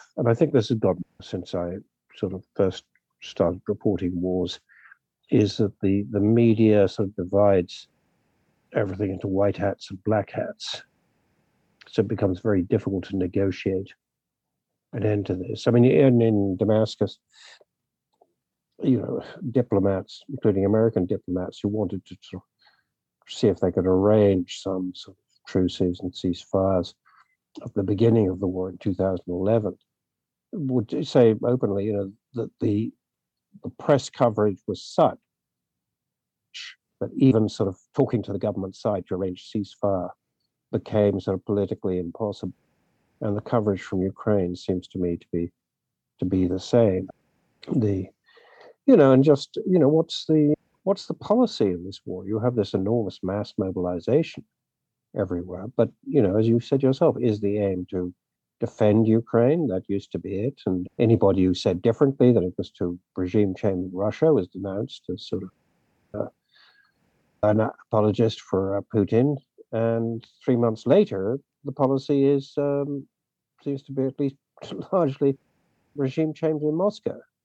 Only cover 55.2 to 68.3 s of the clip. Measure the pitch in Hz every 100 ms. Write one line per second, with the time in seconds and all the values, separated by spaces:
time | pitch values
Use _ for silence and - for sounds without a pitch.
55.2 | 92 87 90 90 107 - 113 - - 151
56.2 | 101 104 113 117 - 135 135 135 165 123
57.2 | 120 107 104 104 101 92 90 92 90 -
58.2 | _ _ _ _ 120 - 107 107 110 110
59.2 | 117 117 120 170 143 92 - 98 - 87
60.2 | 95 98 120 - - 92 92 - 110 113
61.2 | 98 95 92 90 104 90 117 110 139 139
62.2 | 123 117 90 - 90 - 90 87 _ -
63.2 | 92 107 101 92 104 92 92 92 104 -
64.2 | 160 131 87 92 98 95 131 - - -
65.2 | - 95 92 - _ _ _ _ _ 107
66.2 | - - _ _ _ _ _ _ _ _
67.2 | _ _ 104 107 107 - _ 110 107 104
68.2 | 113